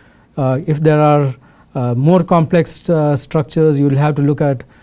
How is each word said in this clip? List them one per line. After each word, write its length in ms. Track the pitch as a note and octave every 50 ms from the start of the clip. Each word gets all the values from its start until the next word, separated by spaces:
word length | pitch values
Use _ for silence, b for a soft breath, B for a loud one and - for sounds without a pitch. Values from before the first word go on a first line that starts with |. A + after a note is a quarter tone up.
| b b b b b b -
Uh, 240 | D#3+ C3+ C3 C3 C#3 E3+
if 140 | E3 D3+ D3
there 180 | D#3 D#3 D3+ D3+
are, 340 | D3+ D3 D3 D3 C#3+ C3+ C3 - b b b b b b -
uh, 180 | C#3 B2 B2 A#2+
more 280 | B2 C#3 D#3+ F#3 F3 E3
complex, 680 | - F#3 E3+ D#3 B2 F#3 E3+ D#3+ - - - - -
uh, 260 | E3+ D#3 D3+ D3 C#3+
structures, 640 | C#3 - - - D#3+ - - - E3 D#3 D#3 D3 C#3
you 80 | C#3+
will 100 | C#3+ C3+
have 180 | C#3 D3+ D3+ C#3+
to 60 | C#3+
look 200 | C#3+ C#3+ D3 -
at 220 | D#3 C#3+ C3+ A#2+ - b b b